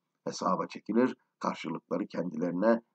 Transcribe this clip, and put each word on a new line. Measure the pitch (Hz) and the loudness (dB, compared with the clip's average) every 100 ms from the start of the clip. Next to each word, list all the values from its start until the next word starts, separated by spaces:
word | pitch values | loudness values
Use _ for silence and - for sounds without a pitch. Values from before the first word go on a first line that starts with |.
| _ _ | _ _
Hesaba | - - 95 90 82 | -8 -2 0 0 -4
çekilir, | - - 110 127 - _ - | -8 -2 4 4 2 _ -6
karşılıkları | 92 92 80 80 - 87 - | -4 -4 -6 -8 -4 -4 -4
kendilerine | - 87 78 87 87 107 117 - | -4 -4 -2 -2 2 4 4 0